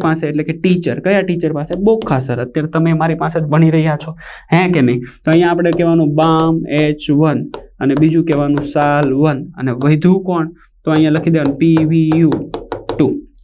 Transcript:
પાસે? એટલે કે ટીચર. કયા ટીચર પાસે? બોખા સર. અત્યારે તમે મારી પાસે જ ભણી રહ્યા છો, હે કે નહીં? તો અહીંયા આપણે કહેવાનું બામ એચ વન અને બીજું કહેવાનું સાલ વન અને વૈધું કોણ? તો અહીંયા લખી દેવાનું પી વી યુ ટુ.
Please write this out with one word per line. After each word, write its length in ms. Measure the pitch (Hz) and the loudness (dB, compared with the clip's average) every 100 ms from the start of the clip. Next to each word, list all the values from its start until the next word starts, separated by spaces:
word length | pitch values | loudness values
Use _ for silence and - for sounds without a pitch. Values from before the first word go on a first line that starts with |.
પાસે? 240 | 170 160 160 | 0 -2 -2
એટલે 140 | 151 156 | -4 -4
કે 40 | 165 | -2
ટીચર. 400 | 185 180 170 117 180 | 0 0 0 -2 0
કયા 180 | 202 | 0
ટીચર 300 | 185 170 160 | 0 -2 -2
પાસે? 200 | 151 151 180 208 | -4 -6 -2 0
બોખા 320 | 220 214 135 131 | 0 0 -2 -2
સર. 180 | 120 | -6
અત્યારે 260 | 123 156 156 | -4 -4 -2
તમે 200 | 165 165 160 | 0 0 2
મારી 180 | 165 160 | 0 -2
પાસે 180 | 156 165 | -4 -4
જ 60 | 151 | 0
ભણી 180 | 156 160 160 | 2 4 4
રહ્યા 200 | 160 147 | 0 -2
છો, 100 | 160 - - - - | -6 -14 -18 -20 -2
હે 80 | 165 185 | 0 2
કે 80 | 170 | 2
નહીં? 180 | 127 123 123 - | 2 0 -6 -6
તો 80 | - | 2
અહીંયા 220 | 165 175 | 4 4
આપણે 180 | 175 175 170 | 2 0 2
કહેવાનું 340 | 170 170 151 147 | 2 2 2 2
બામ 400 | 160 160 160 165 160 147 | 2 2 2 0 -2 0
એચ 260 | 151 151 - 143 | 0 -2 0 2
વન 200 | 156 117 - - - - | 2 0 -6 -12 -18 -4
અને 160 | 135 147 | -2 2
બીજું 260 | 160 165 160 | 2 2 0
કહેવાનું 400 | 143 143 143 143 | 0 0 -2 -2
સાલ 360 | 151 147 147 143 131 | 0 0 2 0 0
વન 180 | 156 131 - - | 0 -2 -8 -6
અને 160 | 131 123 143 | -6 -2 0
વૈધું 360 | 151 175 190 185 | 2 2 2 0
કોણ? 240 | 170 160 - _ _ | -4 -4 -10 _ _
તો 100 | - | -2
અહીંયા 220 | 156 156 151 | 2 2 0
લખી 160 | 160 165 | 0 0
દેવાનું 200 | 139 139 | 0 0
પી 240 | 165 160 156 | 2 2 2
વી 280 | 165 156 160 | 2 2 2
યુ 100 | 160 - - - - - - | 2 0 -6 -14 -12 -12 -6
ટુ. 180 | - 143 - - - | -2 -2 -2 -10 -20